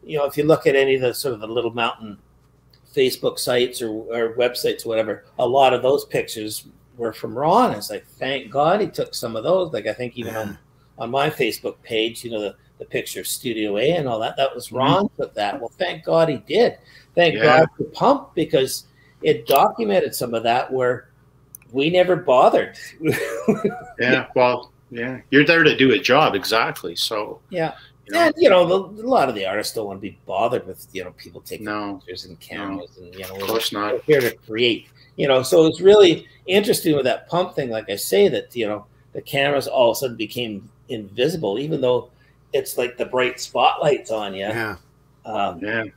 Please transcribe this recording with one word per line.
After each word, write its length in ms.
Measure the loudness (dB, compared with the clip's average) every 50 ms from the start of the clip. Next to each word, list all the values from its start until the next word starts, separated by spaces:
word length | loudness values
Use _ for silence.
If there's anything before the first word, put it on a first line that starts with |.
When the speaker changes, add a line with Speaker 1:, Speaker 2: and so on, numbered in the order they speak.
| -14
Speaker 1:
you 140 | -6 -4 -2
know, 60 | -2
if 120 | -2 -2
you 80 | -2 4
look 220 | 4 4 4 4
at 80 | 4 4
any 200 | 4 4 4 2
of 60 | 2 2
the 120 | 0 -2
sort 200 | -2 -4 -6 -6
of 60 | -6
the 60 | -8
Little 260 | -6 -4 -4 -4 -4 -2
Mountain 460 | -2 -2 -2 -4 -6 -14 -16 -16 -16 _ _ _ _ _ _ _ _ _ _ _ _ _ _ 0
Facebook 440 | 0 0 0 0 -2 -4 -6 -4 -4
sites 420 | -4 -2 0 0 0 0 -2 -6
or, 80 | -6 -6
or 440 | -6 -8 -8 -6 -4 -2 -2 -2 0
websites, 500 | 0 0 0 0 -2 -2 -4 -4 -4 -6
or 40 | -4
whatever, 340 | -2 -2 -2 -2 -4 -8 -10 _ _ -2
a 80 | -2
lot 260 | 0 4 4 4 4 4
of 100 | 4 2
those 220 | 2 2 2 -2
pictures 640 | -2 -4 -4 -4 -4 -8 -10 -10 -10 -10 -12 -14 -16 _ _ _ _ _
were 160 | -10 -8 -8 -8
from 240 | -8 -12 -10 -6 -2
Ron. 340 | 0 2 4 4 4 2 0
It's 160 | -4 -8 -10
like, 140 | -10 -10 -12 _ _ _
thank 320 | -8 -6 -6 -6 -8 -6
God 300 | -2 0 2 2 2 0
he 80 | -2 -4
took 260 | -4 -6 -8 -8 -8
some 220 | -10 -8 -8 -8
of 80 | -6 -2
those. 280 | 0 0 0 -2 -4 -6
Like, 140 | -8 -6
I 60 | -6 -6
think 240 | -6 -8 -10 -8 -10
even 160 | -10 -8 -8
on, 120 | -8 -8 -8
Speaker 2:
Yeah. 80 | -12 -16 _ _ _ _ _ _ _ -12
Speaker 1:
on 120 | -10 -4
my 200 | -2 -2 -2 -2
Facebook 460 | 0 -2 -2 -2 -2 -4 -8 -10 -10 _ _
page, 420 | -4 -2 -2 -2 -2 -4 -8 -12
you 60 | -8 -6
know, 80 | -6
the, 160 | -6 -6 -8 _ _ _ _ _
the 40 | -20
picture 360 | _ -8 -8 -8 -6 -10 -10
of 60 | -8 -8
Studio 500 | -10 -8 -6 -6 -4 -4 -4 -2 -2 0
A 140 | 0 0 0
and 160 | 0 -2 -4
all 100 | -4 -4
that, 180 | -4 -6 -2
that 160 | -2 -2 -2 -2
was 120 | -8 -14
Speaker 3:
Mm-hmm. 100 | -10 -4
Speaker 1:
Ron 320 | 0 2 2 4 2 2 -2 _
took 180 | -8 -10 -8 _
that. 240 | -4 -4 -4 -4 -6
Well, 100 | -10 -12 _ _
thank 260 | -6 -6 -6 -8 -4
God 240 | 0 2 2 2 2
he 100 | 0 -6
did. 380 | -6 -4 0 2 2 2 0 -4 _ _ -20 -20 -20 _ _
Thank 200 | 2 2 2 2
Speaker 3:
Yeah. 80 | 2 2 4 6 6
Speaker 1:
God 80 | 4 4 _
for 80 | -8 -8
Pump, 500 | -8 -4 0 2 2 2 2 -2 -8 _
because 520 | -4 -4 0 2 0 0 0 -4 -10 -12 _ _ _ _ _ _ _ 0
it 240 | 0 0 0 2
documented 680 | 2 4 4 4 4 2 -2 -2 0 0 0 0 0 -4
some 180 | -6 -6 -4 -4
of 80 | -2 0
that 300 | 0 0 0 0 -2 -2
where 360 | -2 0 0 -2 -2 -6 _ _ _ _ _ _ _ _ _ _ -20 _ _ -4
we 160 | 0 0 2
never 260 | 4 4 4 4 2
bothered. 600 | 0 2 4 6 6 6 6 6 4 0 -2 -8 -18 -20 -20 -16 -6
<laughs> 80 | -2 -2 0 0 -2 -6 -6 -6 0 0 0 0 0 -4 -6 -6 -14 -16 -6 -4
Speaker 3:
Yeah, 260 | 0 2 2 2 0 -2 2
well, 380 | 4 4 4 4 0 -6 -12 _ _ _ _
yeah, 300 | -10 -8 -8 -8 -8 -10 -8 _
you're 140 | 6 6 6
there 180 | 6 6 6 6
to 140 | 6 6
do 160 | 6 6 4 4
a 60 | 4
job, 360 | 4 4 4 6 6 4 2
exactly. 600 | -2 -2 0 0 0 0 0 -4 -8 -10 -12 -6
So, 440 | -6 -6 -4 -4 -6 -6 -8 -10 -16 _ _
Speaker 1:
Yeah. 240 | -6 -4 -4 -4 -6 -10 -20 -20 _ _ _
Speaker 3:
you 80 | -6 0
know. 60 | 2 2
Speaker 1:
And, 80 | 2 4
you 140 | 6 6 8
know, 160 | 8 8 6
the, 360 | 4 2 0 -2 -4 -12 -10 -2
a 40 |
lot 220 | 0 2 2 2 2
of 80 | 0
the 100 | -4 -4
artists 280 | -4 -4 -4 -4 -4 -6
don't 120 | -6 -6
wanna 140 | -6 -8 -10
be 180 | -12 -12 -14 _ _
bothered 400 | -6 -2 -2 0 0 0 -2 -6
with, 200 | -6 -16 -16 -18 _ -12
you 120 | -12 -12
know, 80 | -12 -16
people 280 | _ -20 -20 -20 -20
taking 260 | _ -14 -14 -12 -8
Speaker 3:
No. 360 | -8 -8 -6 -8 -8 -10 -12 _
Speaker 1:
pictures 200 | -16 -16 -16 -16
and 80 | -18 -18
Speaker 3:
No. 60 | -20
Speaker 1:
cameras 580 | -18 -16 -12 -12 -10 -10 -10 -10 -12 -16 _ -20
and, 160 | -20 -20 -18
you 60 | -16
know, 160 | -16 -14 -12
Speaker 3:
Of 60 | -10 -6
course 300 | -4 -4 -4 -4 -4 -4
not. 200 | -4 -4 -4 -4
Speaker 1:
we're 80 | -6 0
here 180 | 2 2 4
to 140 | 4 0 -2 -4
create, 500 | _ -10 -4 0 0 0 0 -2 -6 _ _ _ _ _ _
you 140 | -4 0 2
know. 140 | 2 2 2
So 220 | 4 4 6 6
it's 140 | 6 2 4
really 460 | 6 8 8 10 8 8 6 2 -4 -16 _ _ _
interesting 500 | 0 0 2 2 2 0 0 2 0 0
with 80 | 2 2
that 240 | 0 -2 -2 -4 -4
Pump 260 | -2 -2 -2 -2 -4
thing, 160 | -6 -6 -4
like 180 | -6 -6 -6 -6
I 60 | -8
say, 300 | -6 -4 0 2 4 4 4
that, 280 | 2 0 -6 -8 -6
you 100 | -4 -4
know, 200 | -4 -4 -6 -8 _ _ _ _ _ _
the 100 | -14 -12
cameras 460 | -4 -2 0 0 2 0 0 -2 -2
all 240 | 0 2 4 4 2
of 40 |
a 40 | 2
sudden 160 | -4 -6 -6
became 520 | -6 -10 -8 -6 -8 -8 -6 -8 -10 -12 -16 _ _ _ _
invisible, 720 | -10 -10 -10 -12 -4 -2 0 0 0 -2 -4 -2 -2 -2
even 200 | -4 -4 -4 -2
though 300 | 0 0 0 0 -2 -6 _ _ _ _ _ _ _ _ -4
it's 240 | -4 -4 -2 -4
like 200 | -4 -4 -4 -4
the 100 | -6 -8
bright 320 | -4 0 0 0 0 -2 -6
spotlight's 720 | -14 -6 _ 2 2 2 2 2 0 0 0 0 -2 -6
on 240 | -6 -6 -6 -8 -8
you. 120 | -8 -6
Speaker 2:
Yeah. 300 | -6 -4 -4 -6 -6 -8 -10 _ _ _ _ _ _ _ _ _
Speaker 1:
Um, 360 | -10 -6 -4 -4 -4 -6 -8 -8
Speaker 3:
Yeah. 220 | -6 -6 -6 -6 -8 -14